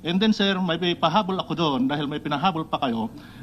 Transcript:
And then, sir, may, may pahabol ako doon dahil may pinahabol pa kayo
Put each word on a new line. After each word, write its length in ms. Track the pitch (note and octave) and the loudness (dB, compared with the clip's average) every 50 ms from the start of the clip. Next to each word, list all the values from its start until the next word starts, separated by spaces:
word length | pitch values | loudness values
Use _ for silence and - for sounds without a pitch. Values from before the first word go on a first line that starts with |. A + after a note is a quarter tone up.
| - | -6
And 160 | D#3 F3 G3 | -2 0 2
then, 160 | A3 A3 G#3+ | 4 2 4
sir, 160 | - G3+ G3 G3 F#3 | 4 2 2 2 0
may, 160 | F#3+ F3 D#3+ | 0 0 0
may 160 | E3 F3+ F3 E3+ | 0 0 0 0
pahabol 420 | E3 - D#3+ D#3+ G#3+ G#3 F3+ F#3+ F3+ | 2 0 2 2 2 2 2 0 -2
ako 160 | - - D#3+ | -2 -2 0
doon 240 | D3 E3+ D3+ C#3 B2+ C3 C3+ | 0 2 2 2 2 2 2
dahil 160 | D3 D3 D3 | 0 0 -2
may 160 | C#3 D3+ D3 | -2 -4 -4
pinahabol 480 | - D3+ D3+ C3+ D#3+ F#3+ E3+ D#3+ D#3 - | -4 -4 -2 2 2 2 0 0 -4 -4
pa 80 | - | -2
kayo 320 | - C#3+ C3 A2+ A2+ A2 A2+ - - - - - - | -2 0 -2 0 -2 -4 -4 -6 -12 -18 -18 -18 -18